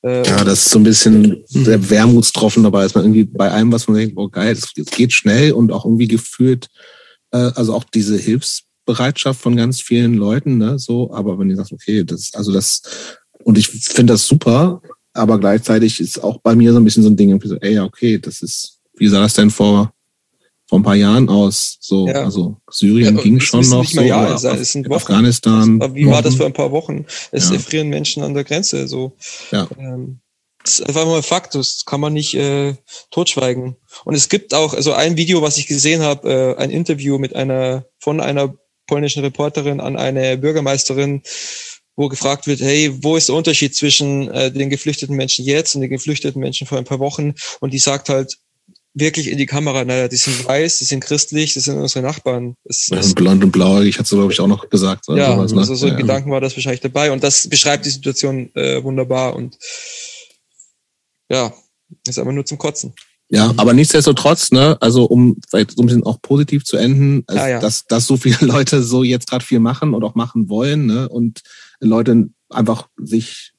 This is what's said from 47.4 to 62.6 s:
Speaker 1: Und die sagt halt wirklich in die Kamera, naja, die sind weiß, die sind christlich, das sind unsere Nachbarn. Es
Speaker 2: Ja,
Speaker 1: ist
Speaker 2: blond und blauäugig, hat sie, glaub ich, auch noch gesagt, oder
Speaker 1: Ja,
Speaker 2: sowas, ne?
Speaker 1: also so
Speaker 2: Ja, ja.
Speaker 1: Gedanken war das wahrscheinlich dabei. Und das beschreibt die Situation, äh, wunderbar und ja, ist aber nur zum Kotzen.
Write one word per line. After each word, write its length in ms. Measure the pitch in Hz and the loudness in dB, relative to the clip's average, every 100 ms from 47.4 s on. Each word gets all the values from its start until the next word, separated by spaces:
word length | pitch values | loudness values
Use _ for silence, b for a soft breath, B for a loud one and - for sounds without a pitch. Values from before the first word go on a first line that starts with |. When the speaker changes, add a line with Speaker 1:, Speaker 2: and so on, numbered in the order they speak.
| B B | B B
Speaker 1:
Und 120 | 135 | -8
die 40 | 131 | -2
sagt 300 | 143 139 - | -2 -2 -2
halt 280 | 135 131 - _ _ _ _ _ 143 | -4 -4 -12 _ _ _ _ _ -4
wirklich 320 | 151 156 147 | -2 -2 -6
in 80 | 143 | -4
die 80 | 131 | -4
Kamera, 400 | 143 151 135 123 | -2 -2 -4 -2
naja, 220 | 127 123 | -2 -2
die 80 | 123 | -2
sind 260 | - 127 123 | -2 -4 -2
weiß, 320 | 139 160 - | -2 0 -2
die 60 | - | -4
sind 160 | 135 | -6
christlich, 500 | - 147 - 151 156 | -4 -4 -2 -2 -2
das 100 | 135 127 | -4 -4
sind 120 | 139 | -4
unsere 260 | 143 135 | -4 -4
Nachbarn. 520 | 131 151 - 123 123 123 - | -6 -6 -6 -6 -8 -14 -10
Es 220 | - - | -6 -4
Speaker 2:
Ja, 80 | 92 | -2
Speaker 1:
ist 160 | 95 92 | 0 2
Speaker 2:
blond 280 | 90 98 | 2 4
und 80 | 95 | 4
blauäugig, 480 | 90 92 98 101 - | 4 2 4 2 0
hat 80 | - | 0
sie, 80 | 101 | 2
glaub 160 | 101 | 2
ich, 80 | 87 | 2
auch 80 | 95 | 0
noch 220 | 104 - | 0 0
gesagt, 380 | 101 98 95 - | 0 0 -4 -2
oder 80 | - | 0
Speaker 1:
Ja, 160 | 139 113 | 2 2
Speaker 2:
sowas, 160 | 113 | 2
ne? 60 | 113 | 0
Speaker 1:
also 160 | 190 131 | 0 0
so 100 | 139 | -2
Speaker 2:
Ja, 60 | |
ja. 40 | 131 | 0
Speaker 1:
Gedanken 320 | 117 135 139 | -2 -2 -2
war 100 | 135 | -4
das 140 | 131 131 | -4 -6
wahrscheinlich 260 | 131 127 | -6 -6
dabei. 300 | 135 139 147 | -4 -2 -2
Und 120 | 131 | 0
das 240 | 139 - - | 0 0 0
beschreibt 380 | - 147 143 147 | 0 2 0 -4
die 40 | |
Situation, 580 | 135 139 131 139 135 120 - | -6 -6 -4 -4 -4 -8 -6
äh, 280 | 135 135 | -4 -2
wunderbar 520 | 131 135 123 127 127 - | -4 -4 -2 -2 -2 -6
und 220 | 123 _ B B B B B B B B _ _ _ _ _ _ _ _ _ | -10 _ B B B B B B B B _ _ _ _ _ _ _ _ _
ja, 240 | 131 117 - _ _ _ - - | -4 -4 -8 _ _ _ -14 -10
ist 120 | 127 | -6
aber 140 | 123 | -4
nur 120 | 139 135 | -6 -8
zum 120 | |
Kotzen. 360 | 147 | -8